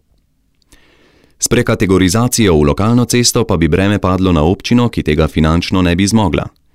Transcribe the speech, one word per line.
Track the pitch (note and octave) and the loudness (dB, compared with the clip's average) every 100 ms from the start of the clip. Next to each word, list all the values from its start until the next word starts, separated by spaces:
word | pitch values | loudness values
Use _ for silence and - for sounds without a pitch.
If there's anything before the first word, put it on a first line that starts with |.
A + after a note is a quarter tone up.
| _ _ _ _ _ _ _ _ _ _ _ _ _ - | _ _ _ _ _ _ _ _ _ _ _ _ _ -10
S | - | -4
prekategorizacijo | A#2 A#2+ A2 G2 F#2 F#2 A2+ B2 - G#2 D#2+ | -2 0 0 2 2 2 0 -2 0 2 2
v | |
lokalno | D2 C#2+ G2+ A#2+ | 2 0 0 0
cesto | A#2+ B2 A#2 B2+ | 0 0 0 0
pa | A2 F2+ | 0 0
bi | D#2+ | 0
breme | F2 G2 G#2 | 0 0 0
padlo | F#2+ F#2 F#2 | 0 0 0
na | E2 | 2
občino, | D#2 F#2+ - A#2+ A#2+ | 0 -2 0 0 0
ki | - | -2
tega | D2+ D2+ D#2 | -2 0 0
finančno | - D#2 E2 - F#2+ | 0 0 0 -2 -2
ne | F2+ F2 | 0 0
bi | G2 | 0
zmogla. | A2 G2 D2+ F2 _ _ | 0 0 -2 -4 _ _